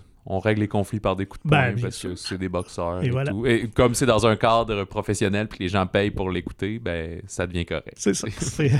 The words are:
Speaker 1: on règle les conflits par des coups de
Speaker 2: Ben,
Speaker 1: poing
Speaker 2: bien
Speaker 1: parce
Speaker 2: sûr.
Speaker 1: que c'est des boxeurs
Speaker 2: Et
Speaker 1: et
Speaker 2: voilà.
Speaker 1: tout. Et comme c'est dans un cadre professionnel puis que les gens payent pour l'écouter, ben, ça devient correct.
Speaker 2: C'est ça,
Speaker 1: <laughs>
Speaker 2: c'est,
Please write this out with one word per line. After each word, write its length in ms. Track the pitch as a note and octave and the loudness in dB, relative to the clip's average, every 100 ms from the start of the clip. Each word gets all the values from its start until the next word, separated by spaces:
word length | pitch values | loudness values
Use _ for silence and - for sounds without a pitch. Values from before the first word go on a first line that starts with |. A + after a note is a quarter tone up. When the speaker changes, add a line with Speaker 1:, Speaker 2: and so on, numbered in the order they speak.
| - _ | -12 _
Speaker 1:
on 140 | - F#2+ | -6 -2
règle 220 | G#2+ G#2+ | 0 2
les 80 | G#2 | 0
conflits 320 | G#2 G2 A2 | 0 -2 -2
par 160 | G2 F#2 | -2 -2
des 100 | G2 | -4
coups 160 | - | -6
de 60 | - | 2
Speaker 2:
Ben, 120 | D3+ | 4
Speaker 1:
poing 100 | B2+ | 4
Speaker 2:
bien 100 | A2+ | 0
Speaker 1:
parce 140 | G2+ - | -4 -6
Speaker 2:
sûr. 140 | F#2 | -8
Speaker 1:
que 40 | |
c'est 240 | F2+ - F#2+ | -8 -8 -4
des 100 | F#2 | -2
boxeurs 540 | F2+ F2 - E2+ F2+ | -4 -4 -4 -4 -2
Speaker 2:
Et 40 | B2 | -2
Speaker 1:
et 40 | |
Speaker 2:
voilà. 220 | B2+ C#3 | 0 -2
Speaker 1:
tout. 120 | G2 | -2
Et 240 | B2+ A#2 A2 | 2 2 2
comme 220 | - B2+ A#2+ | 4 4 4
c'est 100 | B2+ | 4
dans 180 | A2 | 6
un 120 | A2+ G#2+ | 4 4
cadre 480 | A#2+ A2+ A2+ G#2 | 4 4 2 -2
professionnel 640 | G2 G#2+ G2+ G#2 G#2 G2+ G#2+ | -4 -4 -2 0 2 2 -2
puis 100 | - | -4
que 40 | |
les 40 | F#2 | -2
gens 160 | G2 F#2 | 0 2
payent 240 | G2+ G2+ | 2 2
pour 180 | G2 F#2+ | 0 -2
l'écouter, 480 | F#2 E2+ - G2 A2+ | -2 -4 -6 -6 -4
ben, 420 | A2+ E2+ E2 E2+ G2 | -4 -4 -6 -10 -10
ça 180 | - F2+ | -6 -2
devient 180 | F2 E2+ | -2 -2
correct. 280 | D#2+ - - | -4 -6 -4
Speaker 2:
C'est 180 | - | 0
ça, 140 | F#3+ A3 | 0 -2
Speaker 1:
<laughs> 60 | - | -6
Speaker 2:
c'est, 300 | - - D3+ | -6 0 2